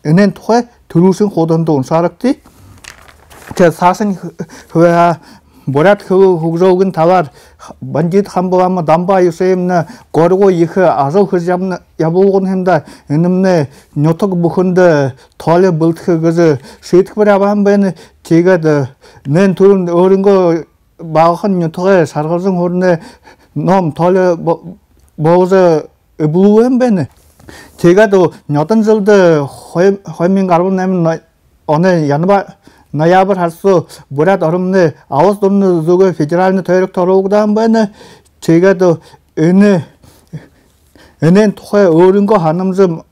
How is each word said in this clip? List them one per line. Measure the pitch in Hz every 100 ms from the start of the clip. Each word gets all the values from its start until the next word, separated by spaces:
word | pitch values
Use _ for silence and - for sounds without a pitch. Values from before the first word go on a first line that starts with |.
енен | 147 175 202
тұхай | - - 233 240 _ _
тұрушын | 165 185 185 208
ходынды | 190 160 165 165
он | 147
шарықты. | 127 160 170 175 247 294 _ _ - - - - - _ _ - -
Че | - 175
Сашын | - 180 185 208
хы-, | 180 175 - - - -
хы-, | 165 170 170 170 165 - - _ _ -
Борят | 135 180 202
хы-, | - 190 190 175
хugжоугын | 165 165 185 180 190
талар | 170 165 185 147 _ _ _ - -
бандит | 131 135 170 190 202
хам | 247 185
боламы | 180 185 185
дамба | 156 165 180 190
юсеймны | 180 165 185 185 180 180 156 - _
горго | 147 170 185 202
ихы | 170 165 196
ажыл | 175 135 139 185 196
хыз | 180 170
ябны-, | 180 185 180 _ -
ябылғын | 160 180 196 190 190
хемда | 190 185 160 - - -
енімні | 147 175 180 190 175 143 - _
неток | 147 151 160 202
бұхынды | 175 170 165 185 180 180 147 135 - _ _
толы | - 175 190
бұлтхы | 160 160 165 - 165
гызы | 165 165 165 139 - -
шейтк | - 180 196
бір | 220 208 196
абам | 202 208
бәні | 202 202 196 165 - _
тегеді. | - 165 175 180 156 147 127 _ - -
Нен | 139 156 196
турын | 170 190 196 175
өрінгі | 175 185 196 196 190 175 165 147 _ _ _
Бахан | 165 156 170 170 214 180
нютугай | 165 170 185 190 147
саргазын | 151 156 175 196
хорны | 180 175 180 185 165 - - - _ _
ном | 147 165 190 170
толы | 139 175 185 185
бо-, | 165 156 170 170 185 _ _ _ -
бозы, | 156 175 180 190 180 151 - _ _ -
э, | 156
булуэн | 170 196 214 247 254
бэни. | 254 185 135 _ _ _ - - - -
Тегадо | 170 180 220 196 165 - -
нётан | 147 156 220
жылды | 214 220 202 202 175 156
хой-, | 139 - - 165 190 196
хоймин | - 151 170 196 185
гарбын | 165 185
нэмин | 190 185 185
на-, | 165 165 _ _ _ _ -
оны | 151 185 175
янба | 147 143 180 202 - - _ _ _
ноябрь | 143 165 185 190
харсу | 185 170 165 196 180 160 - _
бурят | 139 165 196
орымны | 160 180 185 190 160 - _
ауыз | 139 180 202
дурны | 196 202 190 175
зүгі | 156 180 190
федеральны | 165 147 170 185 190
тойрық | 170 185 185
торуғыдан | 190 180 190 190 208 214
бэни. | 208 226 226 208 - - - _ _
Тегадо | - 165 190 180 185 165 - - _
ыны, | - 160 190 208 185 - _ _ _ _ 156 - _ _ _ _ _ _ _
Энен | 151 190 214
тухай | - - 208 190
өөрөнгө | 160 185 202 202 214
ханымзы | 165 170 190 185 185 165 -